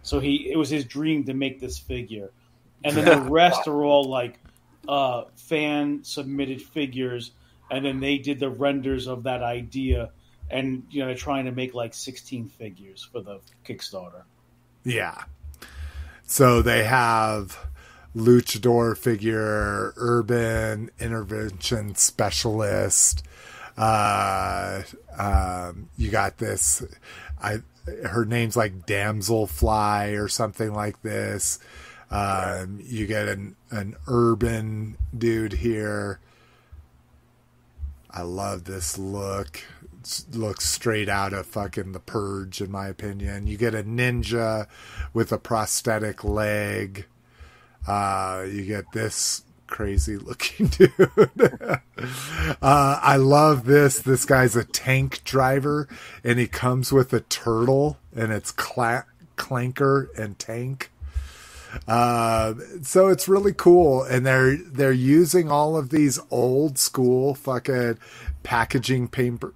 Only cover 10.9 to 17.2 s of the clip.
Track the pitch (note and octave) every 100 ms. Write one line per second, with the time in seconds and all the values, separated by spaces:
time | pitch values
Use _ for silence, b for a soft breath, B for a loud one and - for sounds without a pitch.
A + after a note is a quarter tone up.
10.9 | C#3+ C3 B2+ D3 C#3 B2+ B2+ B2+ A#2+ A#2
11.9 | - - B2+ - B2+ A2+ _ A2 F2+ G2
12.9 | F#2 - A#2+ G2+ G2 _ _ - G#2 -
13.9 | F#2 F2 F2+ - _ _ _ _ _ B2
14.9 | A2+ F2+ - - - - - B B B
15.9 | B B B - - B2+ A#2+ A#2 A#2 A2
16.9 | C3 A#2+ A2+